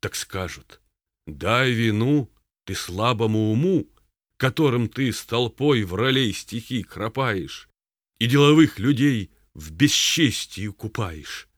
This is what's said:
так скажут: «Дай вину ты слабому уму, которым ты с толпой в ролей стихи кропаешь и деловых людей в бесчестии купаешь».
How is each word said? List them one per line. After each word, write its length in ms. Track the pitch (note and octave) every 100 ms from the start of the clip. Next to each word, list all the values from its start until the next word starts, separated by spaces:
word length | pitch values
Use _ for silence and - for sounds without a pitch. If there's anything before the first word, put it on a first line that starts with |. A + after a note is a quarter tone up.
так 140 | G2+
скажут: 680 | - - G2 F#2 - - - _ _ _ _ -
«Дай 460 | D2 F2 A#2 C3
вину 580 | A#2 A#2 G#2 A#2 D3 A#2+ _ _ _
ты 100 | -
слабому 760 | F#2+ - F2+ A2+ A#2 A2+ A2 G#2+
уму, 380 | G#2+ E3+ F#3 D#2 _ _ _ _ _
которым 540 | C3 - D3+ A#2+ A2+
ты 240 | - C3+
с 100 | G#2
толпой 600 | - A#2 A#2+ - C#3+ C3
в 100 | G2
ролей 360 | F2+ B2+ C3 B2+
стихи 480 | F#2 - A#2 - B2+
кропаешь 880 | F2+ - G#2+ B2 C3 G2+ D2 - - _ _ _ _ _
и 80 | A#2
деловых 520 | C#3+ C#3+ D#3 D#3+ -
людей 540 | G#2+ C3+ C#3+ B2 F#2+ _ _
в 160 | - D#2
бесчестии 960 | D#2+ D3 - - - D3+ G2+ - - G#2
купаешь». 800 | G2+ A2 - G2+ D#2 C#2 - -